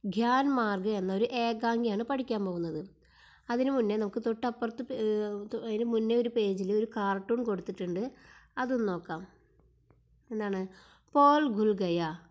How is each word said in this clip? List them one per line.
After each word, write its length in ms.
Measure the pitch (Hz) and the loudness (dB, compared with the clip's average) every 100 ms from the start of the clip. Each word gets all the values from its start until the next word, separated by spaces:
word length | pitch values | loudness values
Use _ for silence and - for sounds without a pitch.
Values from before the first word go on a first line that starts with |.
| 208 | -4
ഗ്യാൻ 460 | 190 233 254 277 | 0 2 4 4
മാർഗ് 380 | 262 220 196 196 | 2 2 0 0
എന്ന 240 | 214 185 | 0 0
ഒരു 120 | 190 233 | 0 0
ഏകാംഗിയാണ് 760 | 254 233 226 233 233 233 202 | 0 -2 0 0 0 0 -2
പഠിക്കാൻ 420 | 233 277 247 220 190 | -2 -4 -2 -2 -2
പോകുന്നത്. 400 | 175 170 156 190 _ _ - - - - | -4 -4 -6 -10 _ _ -20 -20 -20 -6
അതിനു 220 | 240 262 | 0 2
മുന്നേ 260 | 269 214 214 | 2 2 0
നമുക്ക് 240 | 208 233 226 | -2 -2 -2
തൊട്ടപ്പുറത്ത് 580 | 226 247 233 233 226 | -2 -4 -4 -6 -6
പേ-, 140 | 240 254 | -8 -2
ഏഹ്, 520 | 214 214 208 208 208 | 0 0 -2 -6 -8
തൊ-, 80 | 226 | -8
അതിന് 220 | 233 214 | -4 -2
മുന്നേ 320 | 233 226 220 240 | 0 2 2 2
ഒരു 140 | 233 | 2
പേജിൽ 440 | 233 202 190 190 | 0 0 0 0
ഒരു 140 | 214 226 233 | 0 0 -2
കാർട്ടൂൺ 480 | 196 196 190 233 | 0 -2 -2 -2
കൊടുത്തിട്ടുണ്ട്, 680 | 233 190 - - 180 175 247 - - - _ - | 0 -2 -4 -8 -4 -4 -4 -8 -20 -20 _ -6
അതൊന്ന് 300 | 247 254 208 | -2 0 0
നോക്കാം. 400 | 175 - 165 185 - _ _ _ _ _ _ _ _ _ | -2 -6 -10 -10 -20 _ _ _ _ _ _ _ _ _
എന്താണ്? 360 | 220 208 190 190 - - - _ | -6 -2 -4 -6 -10 -20 -20 _
പോൾ 340 | 285 285 294 294 | 6 8 8 4
ഗുൽഗയ. 680 | 208 214 196 185 170 165 170 - | 2 2 2 0 0 -2 -6 -16